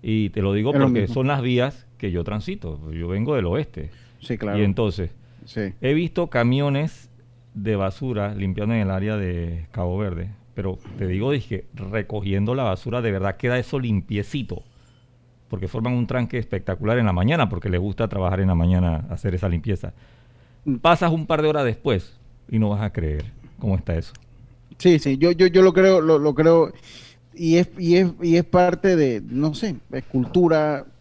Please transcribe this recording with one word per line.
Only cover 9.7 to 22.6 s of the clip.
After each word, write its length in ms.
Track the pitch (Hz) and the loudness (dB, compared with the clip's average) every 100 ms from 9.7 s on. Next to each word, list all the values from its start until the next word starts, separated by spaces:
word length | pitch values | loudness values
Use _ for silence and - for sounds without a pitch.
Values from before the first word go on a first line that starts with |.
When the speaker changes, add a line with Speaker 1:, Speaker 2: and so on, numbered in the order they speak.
Speaker 1:
Cabo 260 | 104 90 92 | -6 -4 -4
Verde, 320 | 104 85 90 110 - | -4 -6 -10 -12 -14
pero 240 | - 95 92 98 - | -8 -8 -8 -14 -8
te 80 | 95 | -4
digo, 240 | 92 123 | -2 -2
dije, 320 | 143 - 95 - | -4 -4 -10 -10
recogiendo 800 | - 95 107 104 107 101 98 107 | -14 -8 -6 -6 -6 -2 -2 0
la 80 | 131 | 0
basura, 400 | 120 92 123 120 | -2 -4 -4 -4
de 80 | 117 | -2
verdad 260 | 98 98 95 | -2 -4 -2
queda 220 | 123 123 | -2 -2
eso 200 | 123 139 | -2 -4
limpiecito, 840 | 123 101 - 104 101 143 113 87 - _ _ _ _ _ _ _ _ | 0 -2 -2 -6 -4 -6 -8 -10 -14 _ _ _ _ _ _ _ _
porque 180 | 98 92 | -8 -6
forman 280 | 120 117 | -4 -2
un 120 | 123 117 | -2 -2
tranque 320 | 127 117 127 | -2 -2 -4
espectacular 600 | - 95 - 92 104 120 | -4 -6 -4 -4 0 2
en 80 | 110 | 2
la 60 | |
mañana, 360 | 90 101 165 110 | 2 2 2 0
porque 200 | 87 98 | -2 -2
les 120 | 90 | -2
gusta 260 | 101 - 113 | -2 -2 -2
trabajar 320 | 101 90 95 | 0 0 2
en 60 | 95 | 2
la 60 | |
mañana, 500 | 87 85 90 87 78 - | 4 4 4 2 0 -4
hacer 240 | 85 101 | -6 -4
esa 140 | 87 98 | -2 -2
limpieza. 440 | 85 110 95 92 - - - - _ _ - | -2 -2 -4 -6 -16 -20 -20 -20 _ _ -10
Speaker 2:
Mm. 120 | 147 123 | -4 2
Speaker 1:
Pasas 340 | 165 170 175 | 4 4 2
un 160 | 160 151 | 0 0
par 160 | 147 | 0
de 60 | 151 | 2
horas 160 | 151 | 2
después 500 | 127 - 147 98 - - - - - | 0 -2 0 -2 -2 -20 -20 -20 -4
y 100 | 113 | 0